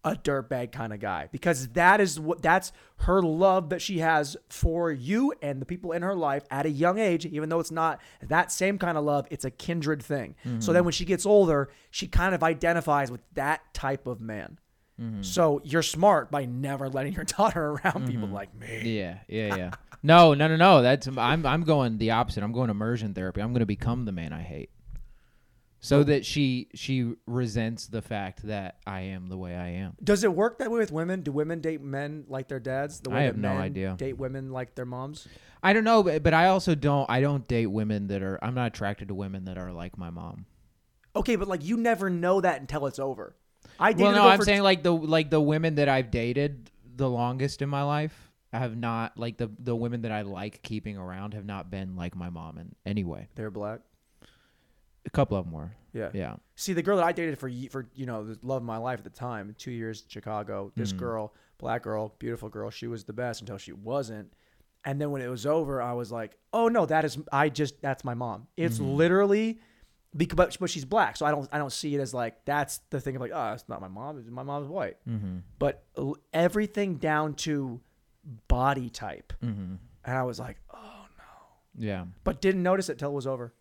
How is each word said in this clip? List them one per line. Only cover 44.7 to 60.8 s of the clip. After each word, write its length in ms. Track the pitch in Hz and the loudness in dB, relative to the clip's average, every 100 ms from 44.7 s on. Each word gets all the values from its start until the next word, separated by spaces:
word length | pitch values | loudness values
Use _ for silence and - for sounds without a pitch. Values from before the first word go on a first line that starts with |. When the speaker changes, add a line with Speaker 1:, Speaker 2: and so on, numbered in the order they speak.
| 185 | 4
Speaker 2:
the, 100 | 170 | 4
like, 360 | 165 156 160 151 | 2 4 2 4
the 120 | 156 | 4
women 340 | 147 156 165 147 | 4 2 2 4
that 120 | 143 | 4
I've 220 | 135 120 | 4 2
dated 600 | 120 117 123 147 135 113 _ 123 123 | -2 0 0 -2 -4 -16 _ -20 -2
the 140 | 135 | 0
longest 520 | 120 120 131 139 - | 2 0 0 -4 -2
in 80 | 139 | -4
my 140 | 139 | 0
life 480 | 143 147 156 - - _ _ | 0 0 -2 -8 -20 _ _
have 240 | 113 127 113 | -4 -4 -4
not, 420 | 117 113 113 - | -4 -2 -4 -6
like, 200 | 117 107 | -8 -4
the, 120 | 117 107 | -6 -6
the 160 | 120 117 | -4 -2
women 260 | 120 120 | -2 -4
that 100 | 113 | -4
I 120 | 107 | -4
like 380 | 101 95 104 - | -4 -8 -10 -10
keeping 360 | - 107 107 101 | -8 -8 -8 -10
around 360 | 92 92 104 104 | -10 -10 -10 -10
have 100 | 101 | -10
not 240 | 98 90 | -10 -8
been 240 | 95 92 92 | -8 -8 -6
like 200 | 87 90 | -8 -6
my 120 | 87 | -10
mom 280 | 85 80 80 | -10 -12 -14
in 180 | 87 - - | -16 -14 -6
any 180 | 104 87 | -4 -4
way. 240 | 60 - - | -6 -12 -10
Speaker 1:
They're 160 | 107 | -10
black? 280 | 101 104 117 _ _ _ _ _ _ _ _ _ _ _ _ - | -6 -8 -8 _ _ _ _ _ _ _ _ _ _ _ _ -6
Speaker 2:
A 40 | |
couple 280 | - 139 101 | -2 0 -2
of 80 | 87 | -4
'em 60 | |
were. 200 | 80 82 107 _ | -10 -12 -16 _
Speaker 1:
Yeah. 160 | 110 101 | -10 -8
Speaker 2:
Yeah. 220 | 98 76 52 _ - | -6 -8 -10 _ -12
Speaker 1:
See, 180 | - | -4
the 100 | 175 | -2
girl 140 | 175 202 | 0 2
that 80 | 170 | 2
I 60 | |
dated 280 | 175 165 139 | 0 -4 -6
for 80 | 131 | -8
ye-, 220 | 123 127 | -10 -10
for, 180 | 135 120 - | -10 -12 -12
you 100 | 127 | -8
know, 180 | 113 107 | -8 -10
the 120 | 113 | -12
love 180 | 123 135 | -6 -6
of 40 | 117 | -4
my 120 | 113 | -6
life 220 | 120 120 | -6 -8
at 40 | |
the 60 | - | -10
time, 460 | - 123 110 101 107 | -12 -10 -8 -12 -14
two 140 | - | -12
years 300 | 117 113 107 | -8 -8 -10
in 60 | _ | _
Chicago, 600 | 107 107 107 101 98 101 | -14 -8 -6 -6 -8 -6
this 180 | - | -6